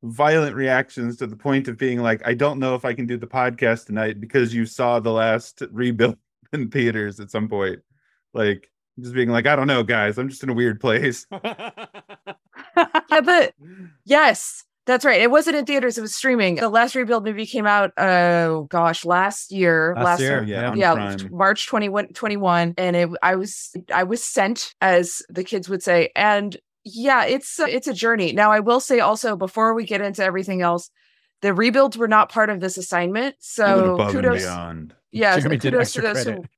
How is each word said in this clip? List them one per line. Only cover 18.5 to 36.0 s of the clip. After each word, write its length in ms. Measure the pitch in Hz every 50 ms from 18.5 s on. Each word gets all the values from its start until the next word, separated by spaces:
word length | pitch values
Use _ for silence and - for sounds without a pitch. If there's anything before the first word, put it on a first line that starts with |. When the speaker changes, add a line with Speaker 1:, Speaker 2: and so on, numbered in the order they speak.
| 160 160 151 143
Speaker 2:
gosh, 380 | - 175 170 170 165 - -
last 460 | 170 175 180 190 202 208 - - -
year. 420 | 190 196 185 175 165 160 156 165 180
Speaker 3:
Last 80 | - 120
Speaker 2:
Last 160 | 175 175 175
Speaker 3:
year, 220 | 135 131 139 135 113
Speaker 1:
Yeah, 180 | 104 104 98
Speaker 3:
yeah. 80 | 117 123
Speaker 1:
on 60 | - -
Speaker 2:
yeah, 140 | 190 175 165
Speaker 1:
Prime. 340 | 117 104 101 98 95 98 95
Speaker 2:
March 360 | 170 175 190 190 208 208 - -
twenty-one, 400 | - 226 208 202 190 208 202 - -
twenty-one. 600 | - - 220 208 202 196 185 175 175 170 170 170 -
And 160 | 185 180 175
it, 140 | 175 175 170 175 -
I 140 | - 175 185
was, 400 | 190 190 208 - - - - - 180 175 - -
I 100 | 175 185
was 180 | 185 214 240 -
sent, 500 | - - - 202 196 240 - - - - _
as 400 | - 190 185 175 175 175 - - - _
the 140 | 170 165 185
kids 260 | - - 196 180 185
would 140 | 196 180 -
say, 260 | - 175 170 170 - _
and 420 | - 208 214 208 202 202 208 175 - _ _ _ _ _
yeah, 400 | 214 190 226 233 277 277 247 202
it's 340 | - 247 277 - - - -
a, 40 | 214 - -
it's 140 | 254 247 -
a 60 | 247
journey. 400 | 175 - 233 233 220 190 165 123
Now, 180 | 196 208 214
I 80 | 214 214
will 200 | 208 214 240 254
say 200 | 262 - 269 240
also, 360 | 220 - 214 220 - 233 214
before 380 | 180 190 185 - 220 220 226 226
we 120 | 226 226
get 160 | 180 208 196
into 220 | 202 202 190 196 196
everything 380 | 190 175 190 190 190 190 185
else, 280 | 180 175 170 175 175 - _ _ _ _ _ _ _ _ _ _
the 120 | - 202 190
rebuilds 440 | 170 220 240 226 269 269 277 208 226
were 100 | 233 220
not 220 | 214 214 214 -
part 200 | - 226 214 214
of 100 | 214 185
this 180 | 175 190 185 190
assignment, 580 | 180 - - 175 175 175 190 214 247 277 269 _ - - - -
Speaker 1:
You 60 | 220
went 60 | 202
Speaker 2:
so 240 | 196 190 190 185 180
Speaker 1:
above 120 | 175 - 104
and 80 | 98
Speaker 2:
kudos. 260 | - - - - -
Speaker 1:
beyond. 540 | 92 92 90 87 87 85 85 82 78 78 - _ _ _
Speaker 2:
Yeah, 240 | - 220 226 202 185 180
Speaker 3:
Jeremy 200 | 139 151 156 135
did 140 | 110 135 247
Speaker 2:
kudos 200 | 247 233 - -
to 60 |
Speaker 3:
extra 140 | 254